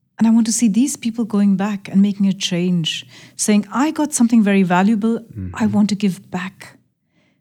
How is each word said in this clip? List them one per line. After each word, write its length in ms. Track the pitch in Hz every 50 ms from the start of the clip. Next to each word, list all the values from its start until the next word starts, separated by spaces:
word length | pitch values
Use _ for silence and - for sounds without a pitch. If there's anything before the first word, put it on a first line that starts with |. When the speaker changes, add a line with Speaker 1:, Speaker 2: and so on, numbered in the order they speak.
| _ _ _
Speaker 1:
And 80 | - 220
I 40 | 226
want 140 | 226 233 226
to 40 | 233 220
see 140 | - 247 220
these 260 | 185 226 269 285 -
people 300 | - - 233 226 - 226
going 320 | 196 - 202 202 202 196
back 300 | 180 196 214 208 196 - -
and 120 | - 196
making 260 | 196 208 196 202 196
a 60 | 196 180
change, 720 | 196 - - 170 170 175 180 180 175 156 196 - - - - - - - - _
saying, 320 | - - - 208 208 202 -
"I 200 | 208 233 277 311
got 220 | 311 311 302 294 -
something 280 | - 240 226 247 226 202
very 200 | 202 196 196 190
valuable. 560 | 170 180 180 190 208 233 202 220 226 233 226
Speaker 2:
Mm-hmm. 300 | 233 - - 104 95 92 -
Speaker 1:
I 120 | - 233
want 220 | 208 202 208 214 202
to 60 | 214
give 360 | 190 208 196 170 - - -
back." 460 | - 180 180 190 - - - - - _ _ _ _ _ _ _ _ _ _ _ _ _